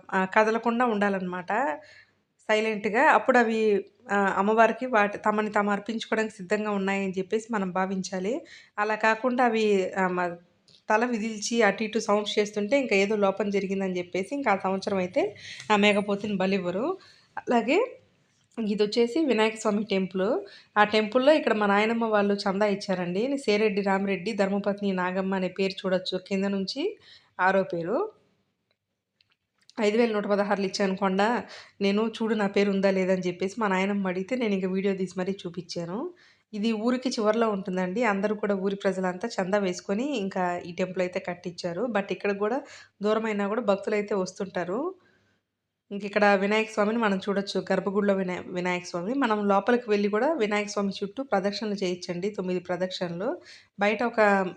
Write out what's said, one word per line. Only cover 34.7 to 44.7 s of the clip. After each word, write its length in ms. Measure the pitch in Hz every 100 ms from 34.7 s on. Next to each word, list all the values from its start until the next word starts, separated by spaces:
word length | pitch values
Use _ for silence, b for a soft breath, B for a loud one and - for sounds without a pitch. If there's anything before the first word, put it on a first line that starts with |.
| 190 196
తీసి 200 | 190 185 185
మరీ 160 | 185 196
చూపించాను. 600 | 180 170 170 175 170 202 349 b b b _
ఇది 180 | 214 226 220
ఊరికి 300 | 233 247 254
చివర్లో 360 | 240 214 220 226
ఉంటుందండి. 500 | 196 190 185 185 196
అందరూ 300 | 233 196 208 214
కూడా 180 | 202 196
ఊరి 180 | 196 196
ప్రజలంతా 500 | 196 185 185 180 233
చందా 300 | - 185 208
వేసుకొని 460 | 190 185 - 202 285 262
ఇంకా 260 | 196 190 180 175
ఈ 120 | 170
టెంపుల్ 280 | 175 180 185
అయితే 180 | 180 185
కట్టించారు. 600 | 185 175 185 175 180 170 247
But 220 | 208 202
ఇక్కడ 200 | 190 202 202
కూడా 200 | 208 262 262 B B -
దూరమైనా 460 | 208 220 220 208 202
కూడా 180 | 226 208
భక్తులైతే 480 | 196 - 208 208 202
వస్తుంటారు. 600 | 185 - 185 185 175